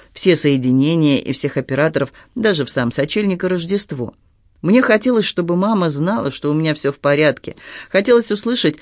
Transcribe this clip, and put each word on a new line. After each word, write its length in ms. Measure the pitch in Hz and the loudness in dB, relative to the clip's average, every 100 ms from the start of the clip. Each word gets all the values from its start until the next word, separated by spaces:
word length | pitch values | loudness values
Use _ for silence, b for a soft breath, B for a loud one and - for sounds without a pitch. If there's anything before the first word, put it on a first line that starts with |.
| B | B
все 220 | - 190 | -2 2
соединения 840 | 160 147 139 127 131 143 170 151 135 | 2 2 2 2 2 2 2 2 2
и 140 | - | -2
всех 240 | 127 143 143 | -6 -6 -6
операторов 560 | 127 135 156 156 139 B B | -4 -2 0 0 -4 B B
даже 300 | - 220 170 | -2 0 0
в 60 | 131 | -2
сам 200 | - 120 | -2 -2
сочельник 540 | - 147 208 208 180 | -2 -2 -2 -2 -2
и 20 | 185 | -2
Рождество. 680 | 180 170 196 - 139 117 - _ _ _ _ | -4 -2 -4 -4 -8 -10 -12 _ _ _ _
Мне 220 | 160 233 | 2 4
хотелось, 420 | 262 214 247 233 | 4 2 2 0
чтобы 320 | 196 - 170 175 | 0 -2 -2 0
мама 320 | 202 214 170 | 0 0 0
знала, 420 | 139 165 226 143 | 0 -2 -2 -4
что 200 | - 147 | -4 -2
у 40 | |
меня 200 | 151 160 | 0 0
все 180 | 147 139 | -2 -4
в 60 | 143 | -2
порядке. 580 | 143 147 151 - - B B B B | 0 2 2 0 -8 B B B B
Хотелось 420 | 190 202 240 226 | 0 4 4 2
услышать, 460 | 208 233 247 165 - | -2 -2 0 0 -2